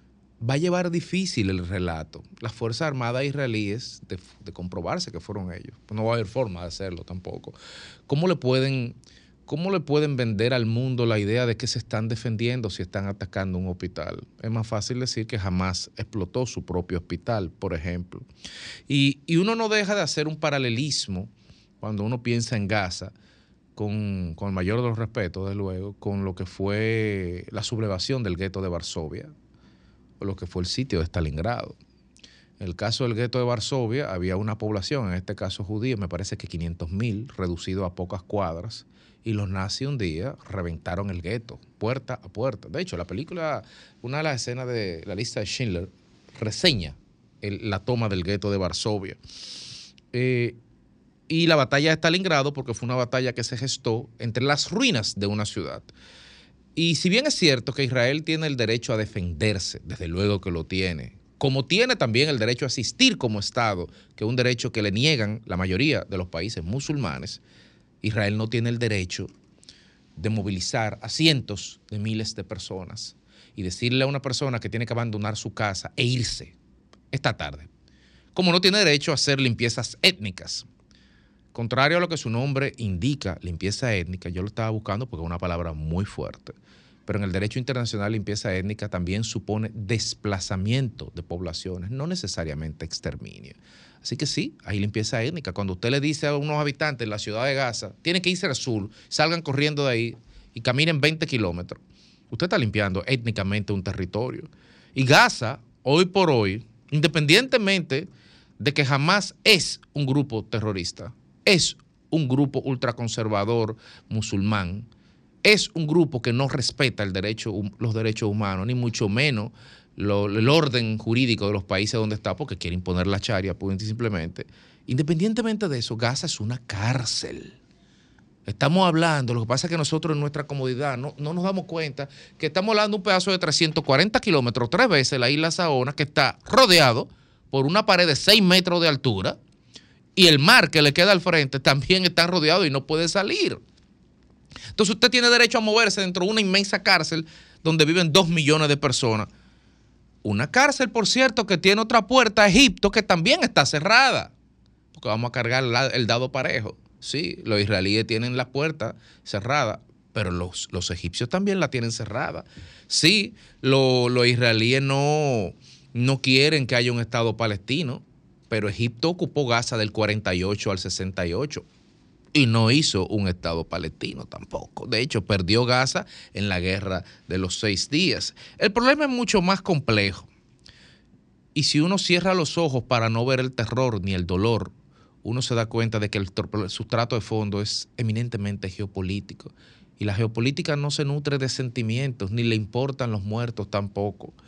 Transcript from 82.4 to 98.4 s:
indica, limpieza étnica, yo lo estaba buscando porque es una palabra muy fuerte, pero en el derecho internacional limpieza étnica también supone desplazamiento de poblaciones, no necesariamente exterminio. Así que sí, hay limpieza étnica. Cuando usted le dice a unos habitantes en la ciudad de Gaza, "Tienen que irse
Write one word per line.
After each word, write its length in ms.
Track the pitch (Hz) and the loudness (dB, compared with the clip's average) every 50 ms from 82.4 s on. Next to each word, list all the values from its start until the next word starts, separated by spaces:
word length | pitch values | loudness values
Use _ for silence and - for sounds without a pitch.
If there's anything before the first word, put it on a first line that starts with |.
| 131 143 135 131 139 127 - - | -2 -2 -2 -2 -2 -4 -4 -4
indica, 600 | 113 98 92 85 87 139 143 127 - 95 80 - | -4 -4 -2 0 0 0 -2 -2 -4 -6 -6 -6
limpieza 540 | - 90 85 80 92 98 104 - 135 120 107 | -6 -8 -6 -4 -4 -4 -4 -2 -2 0 0
étnica, 340 | 92 85 85 92 90 - 92 | 0 -2 -4 -6 -8 -8 -8
yo 140 | 85 92 | -6 -6
lo 60 | 95 104 | -6 -6
estaba 220 | - - 113 110 | -4 -4 -4 -2
buscando 380 | 107 107 - 104 98 107 127 - | -2 -4 -4 -4 -4 -4 -6 -8
porque 140 | - 80 | -8 -8
es 40 | 82 | -6
una 120 | 85 85 87 | -6 -4 -4
palabra 340 | 92 87 85 85 85 82 | -4 -2 -2 -2 -4 -6
muy 320 | 80 76 78 80 82 92 101 | -6 -6 -4 -2 -2 -2 -2
fuerte, 480 | - - - 67 - - - - - - _ _ _ - - _ _ _ _ _ | -4 -6 -8 -8 -10 -10 -14 -18 -20 -20 _ _ _ -20 -20 _ _ _ _ _
pero 160 | - 95 98 | -6 -4 -4
en 40 | 101 | -2
el 60 | 95 | -2
derecho 300 | 90 98 101 104 - 127 | -2 -2 -2 -2 -4 -4
internacional 500 | 120 143 131 127 117 - - 104 101 107 | -4 -4 -4 -4 -4 -4 -4 -2 -2 -2
limpieza 460 | 113 107 95 101 104 107 - 107 92 | -2 -4 -4 -4 -6 -4 -4 -2 -2
étnica 320 | 92 95 101 107 - 104 104 | -2 -4 -4 -6 -6 -6 -6
también 340 | - 90 87 90 95 107 | -4 -4 -2 -2 -2 -2
supone 480 | 117 - - 110 - - 107 107 110 107 | -2 -4 -6 -6 -4 -4 -4 -2 -4 -6
desplazamiento 1400 | - 120 101 95 120 110 - - - - - 104 98 92 - - 104 92 95 107 120 139 135 110 - - 69 - - | -6 -6 -4 -2 -2 -2 -2 -4 -8 -6 -4 -4 -4 -4 -4 -4 -4 -2 0 0 0 0 0 -2 -6 -10 -14 -14 -12
de 80 | 87 | -12
poblaciones, 720 | 82 - 87 87 92 82 80 - - 92 90 90 87 104 | -10 -10 -8 -8 -8 -8 -8 -8 -8 -8 -8 -8 -8 -8
no 160 | 131 135 143 170 | -8 -6 -6 -6
necesariamente 760 | 185 180 - 92 - 92 82 78 71 73 80 80 - - 80 | -6 -6 -6 -6 -6 -6 -6 -6 -6 -6 -8 -8 -8 -10 -12
exterminio. 680 | 78 - - - 73 71 - - 50 50 50 64 69 - _ - - - - - - _ _ | -10 -10 -8 -8 -8 -10 -10 -12 -16 -18 -18 -20 -20 -20 _ -20 -20 -20 -20 -20 -20 _ _
Así 140 | - - 117 | -8 -6 -4
que 100 | - 151 | -4 -4
sí, 300 | 139 - - 101 302 - - - | -2 -2 -2 -4 -4 -6 -12 -10
hay 160 | - 101 101 | -6 -2 -2
limpieza 420 | 101 107 107 110 107 - - 117 | -2 -2 -2 -2 -4 -2 -2 -2
étnica. 300 | 113 143 175 165 - 92 | -2 -2 -4 -6 -8 -8
Cuando 220 | 90 101 101 95 90 | -6 -6 -4 -4 -4
usted 160 | 87 - 117 | -4 -2 0
le 100 | 135 139 | 0 0
dice 260 | 139 156 147 147 156 | 0 -2 -2 -2 -2
a 100 | 147 147 | -2 -2
unos 200 | 143 147 151 151 | -2 -2 -2 -2
habitantes 480 | 147 151 147 131 - 156 151 139 117 120 | 0 0 -2 -2 -2 -2 -4 -4 -4 -6
en 60 | 107 | -6
la 100 | 104 104 | -6 -6
ciudad 260 | - 107 104 110 127 | -6 -6 -4 -2 -2
de 80 | 143 135 | 0 0
Gaza, 380 | 135 135 120 113 - 110 95 - - | 0 -2 -2 -4 -6 -10 -12 -12 -6
"Tienen 180 | - 160 175 185 | -2 -2 0 0
que 100 | 180 185 | 0 0
irse 160 | 185 175 | -2 -2